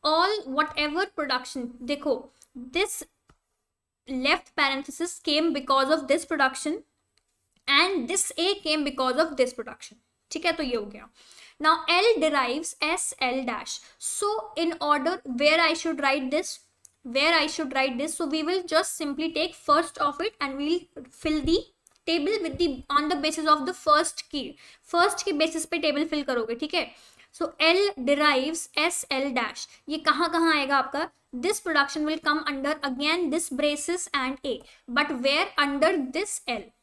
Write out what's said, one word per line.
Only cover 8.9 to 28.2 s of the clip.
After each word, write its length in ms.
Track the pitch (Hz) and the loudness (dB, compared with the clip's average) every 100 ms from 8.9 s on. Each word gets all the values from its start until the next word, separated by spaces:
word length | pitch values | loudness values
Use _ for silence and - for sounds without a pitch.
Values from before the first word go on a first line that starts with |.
| 269 254 254 | 0 0 2
of 200 | 320 269 | 0 2
this 160 | 247 | -2
production. 440 | 247 226 - - - _ _ _ | -2 -12 -14 -18 -20 _ _ _
ठीक 140 | 320 339 | -4 -2
है, 60 | 330 | -2
तो 60 | |
ये 120 | 285 240 | -2 -4
हो 100 | 208 | -6
गया. 180 | 208 226 _ - - - _ | -14 -20 _ -20 -20 -20 _
Now 240 | 311 320 - | 2 2 4
L 300 | 349 427 440 | 4 6 4
derives 560 | 311 294 247 269 330 - | 4 2 0 -2 -6 -4
S 320 | 302 349 - - | -2 -2 -4 -2
L 240 | 254 262 247 | -2 -2 -4
dash. 340 | 220 - - - _ | -6 -8 -12 -14 _
So 540 | - - 415 440 427 - | -8 -2 -2 -2 -6 -2
in 200 | 339 330 | -2 -2
order 420 | 294 294 285 359 - | 0 2 2 -2 -6
where 340 | 240 294 320 | 2 4 4
I 140 | 330 | 4
should 280 | 330 330 285 | 2 -2 0
write 280 | 277 277 262 | 0 0 0
this, 300 | 294 - - _ _ - _ 254 247 | -2 -2 -10 _ _ -20 _ -6 0
where 180 | 302 339 | 2 4
I 80 | 302 | 2
should 260 | - 294 | -4 -4
write 240 | 269 269 247 | 0 0 0
this, 180 | 302 - | -4 -4
so 100 | 320 | -2
we 160 | 311 | -2
will 200 | 311 370 | 0 -2
just 320 | 349 311 392 - | 0 0 0 -4
simply 340 | 294 285 320 | -6 -4 -4
take 200 | 320 330 - | -2 -4 -6
first 420 | - 302 330 - | 2 2 2 -2
of 240 | 294 285 | -2 -2
it 120 | 381 _ | -6 _
and 160 | 277 269 | -8 -4
we'll 460 | 285 349 - - 262 | -2 -2 -4 -18 -20
fill 320 | - 311 311 | -6 -2 0
the 180 | 277 349 - _ _ _ - | 2 0 0 _ _ _ -4
table 360 | 330 294 440 | -2 0 -2
with 160 | 330 262 | -4 -2
the, 260 | 339 254 - | -2 -2 0
on 200 | 285 302 | 0 2
the 60 | 339 | 0
basis 320 | 302 320 311 | 0 0 4
of 180 | 302 269 | 4 2
the 80 | |
first 500 | 370 - 202 - - - | -4 4 4 4 -4 -8
key। 140 | 294 254 - - - - | -8 -8 -12 -20 -20 -2
फर्स्ट 320 | 339 370 - - | 4 4 2 -2
के 60 | 302 | 2
बेसिस 220 | 320 320 - | 2 0 -4
पे 120 | 339 311 | -2 0
टेबल 200 | 285 302 | 0 0
फिल 160 | 302 | -2
करोगे, 320 | 277 247 226 240 | -2 -2 -2 -4
ठीक 180 | 302 | -2
है। 140 | 349 262 - - _ _ - | -2 -4 -10 -20 _ _ -6
So 100 | 320 - | -6 2
L 180 | 320 359 403 330 254 | 4 6 4 0 2
derives 560 | 285 | 4